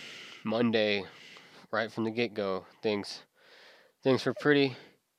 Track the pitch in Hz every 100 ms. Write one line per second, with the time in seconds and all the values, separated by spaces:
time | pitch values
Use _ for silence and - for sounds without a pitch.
0 | - - - - 110 110 120 113 107 101
1 | 92 - - - - - - 107 110 -
2 | 113 113 117 104 98 92 - - 113 104
3 | 95 - - _ _ - - - _ _
4 | 135 127 135 120 151 143 139 123 - _
5 | _